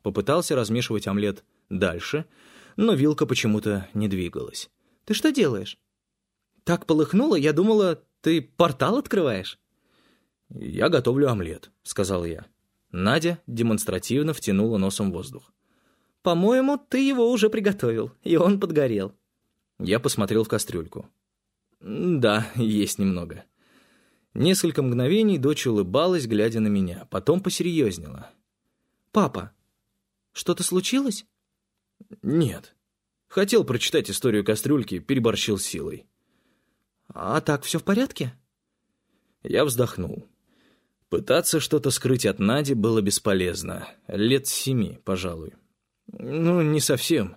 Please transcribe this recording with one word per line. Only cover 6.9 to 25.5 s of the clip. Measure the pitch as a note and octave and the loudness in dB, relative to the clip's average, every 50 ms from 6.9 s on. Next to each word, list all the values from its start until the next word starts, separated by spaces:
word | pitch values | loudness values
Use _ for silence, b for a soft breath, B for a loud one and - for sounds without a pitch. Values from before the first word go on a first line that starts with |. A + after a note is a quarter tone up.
| E3 D#3 D#3 - - G3 C4 D#4+ G#3+ | 2 2 2 2 2 2 4 4 2
я | D#3+ C3+ D#3 D3+ | 2 4 2 2
думала, | D3 F#3 A3 A3+ G#3+ G3+ F#3 D#3+ - _ _ _ _ - | 2 2 4 4 4 4 2 0 -4 _ _ _ _ 0
ты | D3+ E3 E3 | 2 2 2
портал | C3 - _ _ E3+ E3 C3+ - C3 D3+ G#3+ | 0 -4 _ _ 2 2 4 0 0 0 0
открываешь». | C4+ D4 - - G3+ E3+ C3+ A2 F#2 F#2+ - - _ _ _ _ _ _ _ _ _ _ _ _ _ _ _ _ _ _ _ | 0 -2 0 0 0 2 2 0 -2 -6 -8 -14 _ _ _ _ _ _ _ _ _ _ _ _ _ _ _ _ _ _ _
«Я | - - - - D#2+ F2+ G#2 D3+ | -16 -12 -10 -8 -2 0 0 2
готовлю | F3 C#3+ B2+ B2 B2 C#3 C#3+ C3+ | 2 2 2 2 2 2 2 2
омлет», — | A#2+ G#2 F2+ D#2+ D#2 - - - _ _ _ | 2 -2 -2 -6 -8 -12 -14 -20 _ _ _
сказал | - - - G2+ F#2 F#2+ F2+ F2 | -10 -4 -2 -2 0 0 -2 -2
я. | E2+ D#2+ D#2 - - _ _ _ _ _ _ _ _ - | -4 -8 -10 -12 -20 _ _ _ _ _ _ _ _ -6
Надя | F2 F#2 G#2 B2+ D#3+ D#3 E3+ F3 E3+ _ | 0 0 2 2 2 0 0 -4 -4 _
демонстративно | - A#2+ A2+ A#2 A#2 A2 G2+ - - F#2+ F#2 - - A2 C#3 D3+ D#3 D3+ | -12 -4 -2 0 0 0 0 -2 -4 -4 -4 -4 -2 -2 0 0 -2 -4
втянула | - - - G2 G2 G#2+ A2+ A2+ G2+ | -6 -2 0 2 2 2 2 0 0
носом | F#2+ G2 G2 - G#2+ G2 F2 | 0 -2 -2 -2 -4 -4 -4
воздух. | E2+ - - - - _ _ _ _ _ _ _ _ _ _ _ _ _ _ _ _ _ | -6 -10 -12 -14 -18 _ _ _ _ _ _ _ _ _ _ _ _ _ _ _ _ _
«По-моему, | F3+ E3+ E3+ F3+ G#3 B3 C4 C4 C4+ C#4+ C#4+ | 0 2 4 4 4 4 4 4 2 0 -2
ты | _ _ - B3+ C4+ | _ _ 0 0 2
его | C4+ C#4 B3 A#3 A#3 | 2 2 4 2 2
уже | B3 A3+ G3+ G#3+ | 4 4 2 2
приготовил, | G#3+ A3+ G3 G#3 G3 - - A#2+ A2+ A2+ A2 A#2+ - _ _ | 2 2 0 0 -2 0 -2 -2 0 -2 -4 -6 -8 _ _
и | - E3+ | 2 2
он | D#3 E3 F3+ G3+ G3 | 4 6 4 4 2
подгорел». | G3 F3+ E3 D3+ C#3+ B2+ A2+ G2+ F#2+ G2 - _ _ _ _ _ _ _ _ _ _ _ _ _ | 0 0 2 2 2 2 0 -2 -4 -4 -8 _ _ _ _ _ _ _ _ _ _ _ _ _
Я | - F2 G2 A#2 | -2 0 0 2
посмотрел | B2 B2 - - G#2 F#2+ G#2+ A2 A2 | 2 0 0 0 0 2 2 0 2
в | - | 2
кастрюльку. | - G#2+ - - - F2 D#2+ E2+ - B2+ - - _ _ _ _ _ _ _ _ _ _ _ _ _ _ | -2 -4 -4 -4 -6 -8 -8 -8 -12 -16 -16 -16 _ _ _ _ _ _ _ _ _ _ _ _ _ _
«Да, | - F3 G#3+ - F3 F3+ F3 D3 A#2+ A2 G#2 G#2+ A2+ - - | -14 -10 -8 -4 -2 0 0 2 2 2 2 2 -2 -4 -4
есть | B2 A#2+ A2 A2 G#2 G2+ G2 - - | -2 -2 0 0 0 0 -2 -2 -2
немного». | G2+ G2 F#2 F2+ E2+ E2 - - - _ b b b b b b b b b b b b b b b b b | 0 0 0 -2 -6 -10 -12 -16 -18 _ b b b b b b b b b b b b b b b b b
Несколько | - B2+ E3+ F#3+ - - E3+ D3+ - C#3 | 0 2 2 2 2 0 -2 0 0 0
мгновений | B2+ A#2+ A#2+ B2+ C3+ F3+ G#3+ A3 G#3+ G3 D3 | 0 0 0 2 2 2 4 4 4 2 2
дочь | B2 C#3+ | 2 0